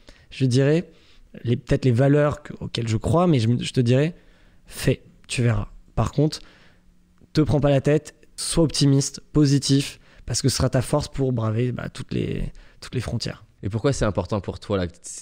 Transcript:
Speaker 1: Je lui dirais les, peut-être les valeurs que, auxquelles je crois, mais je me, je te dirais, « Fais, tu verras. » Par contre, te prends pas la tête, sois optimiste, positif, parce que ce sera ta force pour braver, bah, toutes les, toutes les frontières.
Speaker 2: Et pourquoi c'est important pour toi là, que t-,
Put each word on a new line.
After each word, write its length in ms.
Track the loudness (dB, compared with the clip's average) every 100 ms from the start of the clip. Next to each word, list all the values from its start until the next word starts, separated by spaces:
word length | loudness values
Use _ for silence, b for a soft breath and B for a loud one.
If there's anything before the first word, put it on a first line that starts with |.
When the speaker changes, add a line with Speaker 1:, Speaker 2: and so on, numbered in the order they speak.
| b b b
Speaker 1:
Je 100 | -2
lui 80 | 0
dirais 420 | 4 4 2 -2 b b b -20 -8
les, 140 | -4 -4
peut-être 300 | 0 0 2
les 40 |
valeurs 520 | 4 4 4 2 -2
que, 100 | -10 -12
auxquelles 260 | -10 -6 -2
je 100 | -2
crois, 280 | 0 2 4
mais 120 | 4
je 100 | 2
me, 140 | 0
je 100 | -2
te 80 | 0
dirais, « 340 | 2 2 2 b b b b b -20
Fais, 340 | -6 -2 -2 -6 -20 -8
tu 160 | -2
verras. » 260 | 0 0 -4 -12 -8
Par 180 | -4 -2
contre, 280 | 0 0 -2 b b b b b _ _ _ -4
te 80 | 0
prends 200 | 2 2
pas 100 | 2
la 100 | 2
tête, 340 | 2 0 -2 -14 -20 -12
sois 280 | -4 0
optimiste, 560 | 0 2 4 4 2 -6 -4
positif, 680 | 2 4 2 2 0 0 -10 b b -8
parce 160 | -2
que 80 | -2
ce 60 | 0
sera 100 | 0
ta 140 | 0
force 260 | 0 -2 -2
pour 240 | -4 -2
braver, 400 | 0 -2 -2 -2
bah, 160 | -4 -10
toutes 240 | -12 -8
les, 400 | -4 -4 -4 -6 b b b
toutes 120 | -10
les 60 | -8
frontières. 440 | -6 -6 -6 -10 -18 _
Speaker 2:
Et 80 | -8
pourquoi 240 | -2 -2
c'est 100 | 0
important 380 | -2 -2 -4 -4
pour 180 | -6 -10
toi 160 | -4 -2
là, 100 | -4
que 60 |
t-, 80 | -8 -16 -16